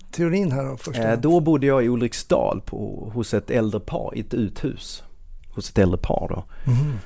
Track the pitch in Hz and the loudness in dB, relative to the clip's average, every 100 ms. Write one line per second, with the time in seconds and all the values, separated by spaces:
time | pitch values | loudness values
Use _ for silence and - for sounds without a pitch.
0 | - - 170 190 185 135 135 127 - 117 | -12 0 2 2 2 0 -2 -6 -6 -2
1 | 110 117 143 175 160 147 139 135 117 120 | 2 2 4 4 6 4 6 4 4 2
2 | 117 - - - - 104 - - 104 95 | 0 -2 0 2 2 -2 -6 -8 -8 -8
3 | 110 120 110 107 - 120 110 101 - - | -6 -6 0 0 2 0 2 -2 -4 -6
4 | - 113 - 123 101 - 147 - - - | -4 -6 -4 -2 -2 -2 -6 -6 -10 -12
5 | - - - - - - - - 92 87 | -14 -18 -16 -16 -12 -10 -4 2 4 4
6 | - - - 90 - - 135 120 147 110 | 0 -2 -2 -6 -8 -4 2 2 2 -2